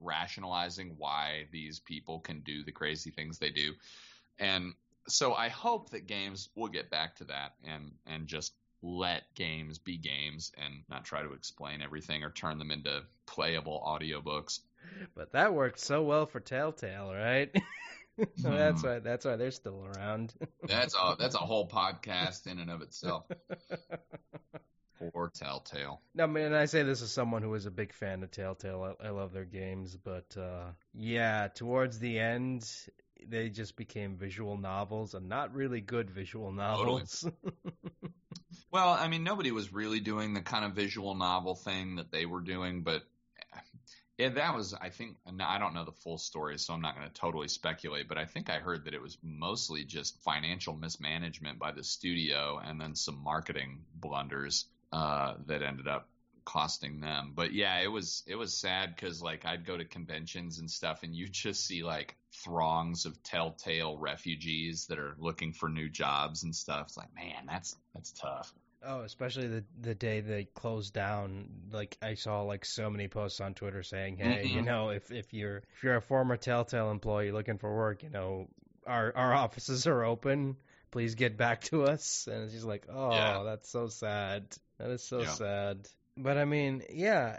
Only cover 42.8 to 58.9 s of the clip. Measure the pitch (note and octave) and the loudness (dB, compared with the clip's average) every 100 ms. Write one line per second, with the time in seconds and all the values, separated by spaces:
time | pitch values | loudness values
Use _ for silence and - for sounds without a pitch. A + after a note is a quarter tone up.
42.8 | E2+ D#2 - _ _ - - - - - | 0 0 -2 _ _ -20 -18 -18 -18 -20
43.8 | - - _ - B2+ B2 E3 C3 F#2+ G2 | -20 -20 _ 0 2 4 2 2 -2 -6
44.8 | F#2 - A#2 - F2+ F#2 E2+ G2+ G2 E2+ | -8 -8 -12 -12 -10 -2 0 2 2 0
45.8 | E2 - F2 E2 - D#2 D2+ D2 - E2 | -6 -8 -8 -6 -6 -4 -4 -2 -2 -2
46.8 | D#2 C#2+ D2 - F2 D#2+ D2 - E2 D#2+ | -2 -4 -8 -4 -2 0 -2 -2 -2 -2
47.8 | D#2 D2 D2+ D#2 D#2+ - - D#2 E2+ E2 | -4 -4 -2 -4 -4 -6 -4 -2 -2 -4
48.8 | D2 D2 B1+ - E2 D2+ F2 A2+ - D#2 | -4 -8 -8 -12 -10 -4 -2 -2 -2 -4
49.8 | C#2+ D#2 C#2 - - D2+ D#2+ F2 F2 D#2 | -4 -6 -6 -2 0 0 0 -2 -4 -4
50.8 | D#2+ - D2 E2 E2+ D#2+ D2+ C2+ D2+ D2 | -6 -4 -4 -2 -4 -6 -10 -4 -4 -4
51.8 | - - F2+ F2 D2+ C#2+ D2 D2 D2 D#2 | -6 -2 0 2 2 2 2 -2 -4 -6
52.8 | D#2 D2+ - C#2+ C#2+ D#2+ - D2 C#2 C#2 | -4 -4 -4 -4 0 0 0 -4 -4 -8
53.8 | E2 E2 D2+ C#2+ C#2+ C#2 C#2 - - _ | -14 -10 -4 -2 -2 -4 0 0 -2 _
54.8 | _ D#2 D#2 D2 C#2 G#1 C#2 D2+ C#2+ C2+ | _ 0 2 2 2 -2 -2 0 0 -2
55.8 | C#2+ C#2 - _ _ _ - D2+ D#2 - | -2 -2 -4 _ _ _ -2 0 2 0
56.8 | C#2+ D2 D2+ D2 C#2+ D2 E2+ G2 G2 F2+ | -4 -4 -2 -2 -2 0 0 2 4 4
57.8 | F#2+ G#2+ F2 - - G#2 A2 - G2 F#2 | 2 0 -2 -4 -4 -4 -2 0 0 2
58.8 | F#2+ | 0